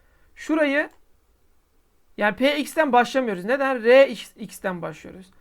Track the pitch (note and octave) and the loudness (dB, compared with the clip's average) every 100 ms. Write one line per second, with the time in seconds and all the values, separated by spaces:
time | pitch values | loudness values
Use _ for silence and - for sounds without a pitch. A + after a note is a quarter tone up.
0 | _ _ _ - - D#4 D4 C#4+ E4 _ | _ _ _ -12 -4 0 0 0 -4 _
1 | _ _ _ _ _ _ _ _ _ _ | _ _ _ _ _ _ _ _ _ _
2 | _ - G#3 G3 C4+ D4 - D#4+ D4+ A#3+ | _ -4 -4 0 0 0 -4 -2 2 2
3 | A#3 C4+ B3 F3+ G3 C#4 C4+ B3+ A3 C4 | 2 0 -2 -4 -4 -2 -2 0 6 6
4 | C#4 G#3+ - - G3+ - G3 F3 D#3+ D3+ | 6 2 -14 -18 -18 -10 -8 -8 -10 -12
5 | - F#3 F#3 _ | -18 -20 -20 _